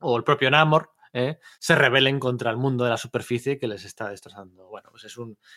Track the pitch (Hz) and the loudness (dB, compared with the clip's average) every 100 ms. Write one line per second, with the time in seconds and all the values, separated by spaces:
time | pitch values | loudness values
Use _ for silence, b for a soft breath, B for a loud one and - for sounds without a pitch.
0 | 151 117 135 147 131 151 156 156 - _ | -2 0 2 2 4 4 4 2 0 _
1 | b 123 127 160 B B - 151 135 131 | b -6 -4 -6 B B 2 4 4 4
2 | 135 139 127 123 120 117 135 123 123 113 | 2 0 -2 -2 -2 -2 -2 0 0 -2
3 | - 120 - 120 135 135 117 101 98 - | -4 -6 -4 -6 -4 -4 -6 -8 -14 -12
4 | 107 98 - 101 95 90 92 104 - 117 | -12 -12 -18 -20 -20 _ -20 -20 -20 _
5 | 110 120 117 107 b | -20 -16 -16 -16 b